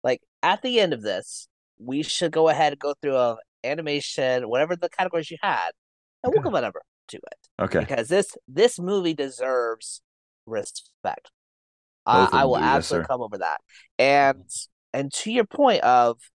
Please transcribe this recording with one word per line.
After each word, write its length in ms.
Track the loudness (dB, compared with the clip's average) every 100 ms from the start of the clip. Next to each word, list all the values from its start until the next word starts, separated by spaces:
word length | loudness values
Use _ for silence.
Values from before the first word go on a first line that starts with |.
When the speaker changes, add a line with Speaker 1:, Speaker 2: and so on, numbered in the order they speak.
Speaker 1:
Like, 160 | -2 -4 _ _
at 180 | 0 0
the 180 | 0 2
end 120 | 2
of 100 | 0
this, 460 | -4 -6 -8 -18 -18 _ _ _
we 240 | -8 -6
should 300 | -4 -2 0
go 160 | 4 4
ahead 240 | 4 0
and 80 | 0
go 140 | -6 -4
through 160 | -2 2
a 220 | 2 -2 -12 _
animation, 840 | -6 -6 -4 -4 -4 -2 0 0 0
whatever 280 | 0 0 -2
the 120 | -4
categories 420 | -2 -2 -2 -6
you 80 | -6
had, 300 | -2 -2 -4 -8 _ _ _ _
and 100 | 0
we'll 80 | 0
Speaker 2:
Okay. 80 | 2
Speaker 1:
give 40 |
a 60 | -2
number 220 | -2 -8 -18 _ -18
to 80 | -18
it. 320 | -16 -20 _ -4
Speaker 2:
Okay. 180 | 0 0
Speaker 1:
Because 280 | 0 -4 2
this, 280 | 0 0 -8 -8
this 300 | 2 2 2
movie 360 | -4 -2 -2
deserves 880 | -4 -6 -4 -2 0 -2 -6 -12 -18 _ _ _ _ -8
respect. 840 | -8 -8 -14 _ _ -8 -8 _ _ _ _ _ _ _ _ 2
I, 120 | 4
Speaker 2:
Both 100 | 4
of 60 |
Speaker 1:
I 60 | 4
Speaker 2:
them 80 | 2
Speaker 1:
will 60 | 2
Speaker 2:
do, 60 |
yes, 100 | 2
Speaker 1:
absolutely 300 | 2 0 -4
Speaker 2:
sir. 20 | -2
Speaker 1:
come 160 | -6
over 160 | -6 -6
that. 220 | -4 -6 _ -20 _ 2
And, 500 | 4 6 4 0 -10 -16 -16 _ _
and 200 | -6 -4
to 180 | -6 -2
your 120 | -2 -2
point 360 | 2 4 4
of 340 | 6 6 4 0 -12